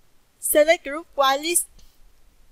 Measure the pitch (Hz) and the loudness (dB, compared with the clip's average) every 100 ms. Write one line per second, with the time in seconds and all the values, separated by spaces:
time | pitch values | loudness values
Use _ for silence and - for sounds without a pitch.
0 | _ _ _ _ - 311 302 349 277 294 | _ _ _ _ -2 2 2 2 -2 -12
1 | 339 - 269 277 311 349 - - - _ | -8 -2 0 0 -2 -4 -6 -14 -20 _
2 | - - - _ - | -20 -20 -20 _ -20